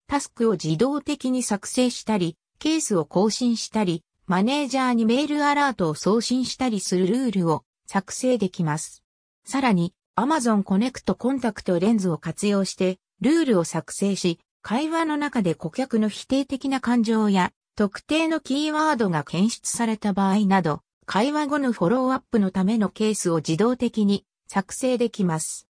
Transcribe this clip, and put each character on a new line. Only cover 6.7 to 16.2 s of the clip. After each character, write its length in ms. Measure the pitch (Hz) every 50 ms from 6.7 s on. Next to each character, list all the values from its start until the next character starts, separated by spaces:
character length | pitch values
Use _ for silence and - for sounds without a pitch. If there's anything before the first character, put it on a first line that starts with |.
| 220 190
す 180 | - - 190 180
る 80 | 190
ル 80 | 175 220 254
ー 120 | 269 247
ル 200 | 190 196 170 165
を 100 | 151 143 - _ _ _ _
作 260 | - - 196 - -
成 240 | - - - 254 254
で 120 | 226 202 185
き 160 | - - 170
ま 140 | 156 147 160
す。 260 | - - - - _ _ _ _ _ _ _ _ _
さ 160 | - - 269
ら 120 | 269 247
に、 220 | 202 175 170 175 - _ _ _ _ -
Amazon 440 | 220 277 320 311 240 233 220 202 185
Connect 500 | - 196 190 233 254 - - - - 185
コ 180 | - - 247
ン 80 | 277 262
タ 140 | - 233 208
ク 100 | - -
ト 160 | - 180 170
レ 120 | 180 214
ン 40 | 233
ズ 140 | 214 185 185
を 80 | 160 151
活 280 | - 165 156 - -
用 200 | 208 202 196 196
し 80 | - -
て、 240 | - 185 185 185 - _ _ _ -
ル 80 | 185 254
ー 140 | 320 330 330
ル 120 | 269 226 175
を 60 | 165
作 300 | - - 165 - - -
成 220 | - 196 202 196
し、 220 | - - 180 165 - _ _ _ _
会 300 | - - 208 247 311 311
話 160 | 330 330 330
の 100 | 311 302
中 240 | 294 294 285 - 247
で 140 | 196 175 156
顧 160 | - - 160
客 280 | - - 262 269 - 220
の 120 | 214 214
否 160 | - -